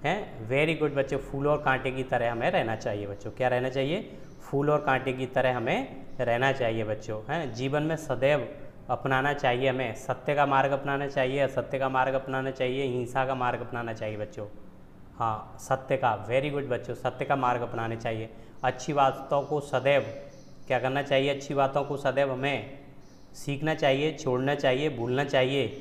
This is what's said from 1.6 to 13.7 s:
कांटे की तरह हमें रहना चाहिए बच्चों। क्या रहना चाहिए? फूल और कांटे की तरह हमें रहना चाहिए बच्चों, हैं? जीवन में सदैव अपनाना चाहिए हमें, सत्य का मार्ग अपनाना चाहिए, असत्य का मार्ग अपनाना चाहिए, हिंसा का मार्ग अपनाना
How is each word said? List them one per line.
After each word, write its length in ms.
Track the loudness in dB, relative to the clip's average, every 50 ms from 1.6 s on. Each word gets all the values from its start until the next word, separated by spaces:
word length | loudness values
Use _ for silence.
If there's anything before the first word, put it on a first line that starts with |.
| 2
कांटे 280 | 2 2 2 2 -2
की 120 | -2 -2 -2
तरह 300 | 0 0 2 2 2 0
हमें 180 | 2 0 2
रहना 260 | 2 2 2 0 -2
चाहिए 300 | -2 -2 -4 -4 -2 -4
बच्चों। 240 | -6 -8 -8 -8 -10
क्या 180 | -4 0 0 2
रहना 200 | 2 2 0 0
चाहिए? 420 | 0 0 0 0 0 -2 -4 -8 -12 -14 -14 -16 -16 -16 -12
फूल 280 | -2 0 2 4 4
और 80 | 4 4
कांटे 340 | 4 4 2 2 2 0 -2
की 140 | -2 -4
तरह 300 | 0 2 2 4 4 2
हमें 500 | 2 2 0 0 0 0 -4 -8 -12 -12 -12 -4 -2
रहना 320 | 0 2 2 4 4 2 2
चाहिए 320 | 2 2 0 0 0 0
बच्चों, 360 | -2 -2 -4 -4 -8 -8 -8 -4 -4
हैं? 220 | -4 -2 -2 -4 -4
जीवन 280 | -4 -2 0 0 0 0
में 140 | 0 -2
सदैव 520 | -2 -2 -4 -2 2 4 4 4 4 2 -4 -8 -12 -12 -14 -14 -14 -4 -4
अपनाना 420 | -4 -2 0 2 2 4 4 2 0
चाहिए 360 | 2 2 2 2 4 2 2
हमें, 260 | 2 2 0 -2 -4
सत्य 400 | -6 -4 -4 -4 -2 0 0 2
का 120 | 4 4
मार्ग 260 | 4 6 4 4 4 2
अपनाना 340 | 0 0 -2 -2 -2 -2
चाहिए, 340 | -2 0 0 0 2 2 2
असत्य 380 | 0 2 2 -2 -4 -2 -2 -2
का 100 | 0 2
मार्ग 260 | 2 2 2 2 2
अपनाना 360 | 0 -2 0 -2 -2 -2 -2
चाहिए, 340 | -2 -2 -2 0 0 0 0
हिंसा 400 | 0 0 -2 -2 -2 0 0 0
का 80 | 0 0
मार्ग 260 | 0 0 0 0 -2
अपनाना 320 | -4 -6